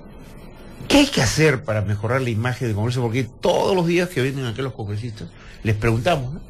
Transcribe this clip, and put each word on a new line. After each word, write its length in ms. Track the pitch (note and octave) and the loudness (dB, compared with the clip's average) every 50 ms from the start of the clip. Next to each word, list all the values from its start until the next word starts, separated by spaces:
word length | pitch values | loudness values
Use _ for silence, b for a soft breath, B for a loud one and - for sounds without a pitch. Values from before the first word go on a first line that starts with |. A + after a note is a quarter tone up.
| - - - - - - - - - - - - - - - - - | -20 -20 -18 -18 -18 -18 -18 -18 -18 -18 -18 -18 -18 -18 -16 -16 -2
¿Qué 120 | - - C#4 | 4 6 6
hay 80 | D4 | 6
que 160 | C4+ - - C#3 | 6 4 2 2
hacer 420 | G#2+ - D3 D#3 D#3 C3+ G#2+ G2+ | 2 4 4 6 6 4 4 0
para 180 | - G#2+ G#2+ G#2 | -2 0 0 0
mejorar 380 | G2+ G#2+ G2+ - A2 B2 C3+ | 0 -2 -2 0 0 0 0
la 100 | C3 B2 | 0 0
imagen 380 | A#2 G#2 A#2+ B2+ B2 - C3+ A#2 | 0 0 0 -2 -2 -2 -2 -2
del 80 | G#2+ | 0
Congreso? 260 | G2+ G#2+ A#2+ A#2+ C3 B2 | 0 0 0 0 0 0
Porque 220 | A#2 G#2+ C3 B2+ | 0 0 0 -2
todos 500 | - - - - G3+ - - - - G3+ | -4 -6 0 2 2 2 4 4 2 2
los 120 | F#3 E3+ | 2 2
días 220 | E3 F3 F3 F3+ F3 | 2 2 2 0 0
que 120 | - C3+ B2 | 0 0 0
vienen 220 | C3+ B2+ C#3 C3 | 0 -2 -2 -4
aquí 180 | A#2+ A2 - C3+ | -4 -4 -4 -6
los 120 | C3 - | -6 -6
congresistas, 540 | - A2+ G2+ G#2 G#2 A#2 A#2+ G#2+ - E3 E3+ B B B B B B B | -8 -8 -6 -6 -6 -6 -8 -10 -10 -14 -14 B B B B B B B
les 100 | A2 G#2+ | 0 0
preguntamos, 600 | G#2 A2 A2+ A2 A#2 - F3+ E3+ D3+ B2+ B2 D3 | 2 2 2 2 2 2 2 2 2 0 -6 -8
¿no? 60 | - - | -10 -12